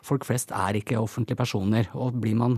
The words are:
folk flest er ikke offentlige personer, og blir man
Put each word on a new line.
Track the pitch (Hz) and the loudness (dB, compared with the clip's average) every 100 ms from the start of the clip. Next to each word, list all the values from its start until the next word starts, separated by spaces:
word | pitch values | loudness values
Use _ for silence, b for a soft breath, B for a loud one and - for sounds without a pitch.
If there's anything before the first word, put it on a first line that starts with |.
folk | - 139 | -2 -2
flest | - 123 - 101 | 0 -2 -2 -2
er | 92 104 | 0 0
ikke | - 117 | 0 -2
offentlige | 110 - 113 120 | -2 -2 -2 0
personer, | 127 104 95 110 104 | 0 0 2 2 2
og | - 127 123 | -2 -4 -2
blir | 110 110 | 0 2
man | 120 | 2